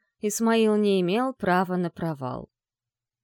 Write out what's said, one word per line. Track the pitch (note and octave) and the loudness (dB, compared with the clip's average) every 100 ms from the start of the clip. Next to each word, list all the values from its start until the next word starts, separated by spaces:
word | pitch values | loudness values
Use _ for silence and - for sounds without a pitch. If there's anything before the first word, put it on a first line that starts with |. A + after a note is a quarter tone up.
| _ _ | _ _
Исмаил | G#3+ - A3+ A3+ A3 G#3+ | -6 -2 2 2 4 2
не | G#3 F#3+ | 2 2
имел | F3 G#3 C4 | 2 0 -2
права | B3+ G3 F3+ F#3 F3+ | -4 0 0 0 -2
на | F3 | -4
провал. | - E3+ D3 B2+ B2 A#2+ _ _ _ _ _ _ _ | -4 -6 -6 -8 -10 -12 _ _ _ _ _ _ _